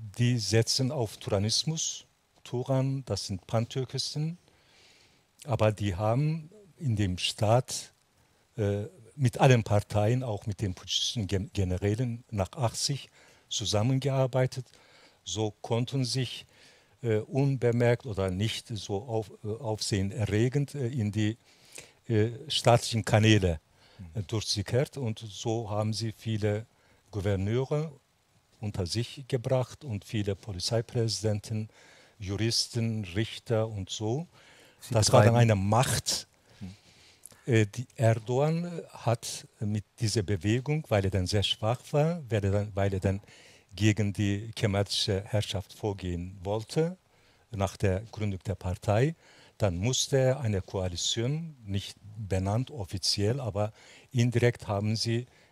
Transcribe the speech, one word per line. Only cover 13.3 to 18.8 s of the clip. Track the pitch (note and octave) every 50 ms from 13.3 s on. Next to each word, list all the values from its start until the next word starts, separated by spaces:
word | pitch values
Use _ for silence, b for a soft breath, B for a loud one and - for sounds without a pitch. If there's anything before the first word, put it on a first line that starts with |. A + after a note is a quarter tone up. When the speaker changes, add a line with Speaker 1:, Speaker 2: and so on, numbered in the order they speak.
| b b b b
Speaker 1:
zusammengearbeitet. | - - A2 F2+ G2+ G#2 G#2+ C3+ C3 C3 C3 C#3 C3+ C3+ C3 B2 - C3 B2+ B2+ - C3 B2 - b b b b b b b b b b b
So | G2+ F#2+ G#2+ A2 G#2+ - _
konnten | - - A#2 A#2 B2 - - C#3 B2+
sich, | A#2 A#2 C3 B2 - - - - b b b b b b b b b b b
äh, | - A#2 G#2+ G#2+
unbemerkt | A2 - F#3+ C3+ C#3 C#3 C#3 B2 - A#2+ A#2 A#2+ A#2+ A#2+ A#2+ - -
oder | B2+ G2 F#2+ F#2+ F#2+
nicht | F2+ F#2 G#2+ A2 - - - -
so | A#2+ G2